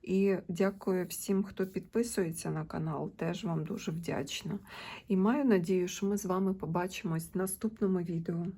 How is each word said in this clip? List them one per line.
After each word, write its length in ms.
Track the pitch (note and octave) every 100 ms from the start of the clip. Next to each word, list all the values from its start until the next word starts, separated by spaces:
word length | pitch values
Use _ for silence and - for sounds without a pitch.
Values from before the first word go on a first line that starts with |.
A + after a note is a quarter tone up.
І 340 | - F#3+ G3 F#3 -
дякую 580 | F3 G3 G3 - F#3 F3+
всім, 380 | - - G3
хто 240 | G3 - F#3+
підписується 840 | F#3+ F3+ A3+ A#3 - E3+ E3 E3
на 140 | D#3 D#3
канал, 460 | E3 D#3+ C#3+ D#3
теж 320 | - E3 F3
вам 200 | G3 E3
дуже 280 | D#3 - -
вдячна. 680 | E3 E3 D#3 - - - G3+ - - - - -
І 100 | F#3+
маю 280 | G3 C#4 C4+
надію, 420 | F#3+ E3 F#3 F3+
що 180 | - G3
ми 120 | G3+
з 80 | F#3+
вами 280 | F#3 F#3+
побачимось 760 | F#3+ D#3 E3+ F3+ - F3 D#3+ E3
в 40 | F3+
наступному 640 | F#3+ - A3 A3 G3 F#3
відео. 460 | E3+ E3+ E3 E3+ E3+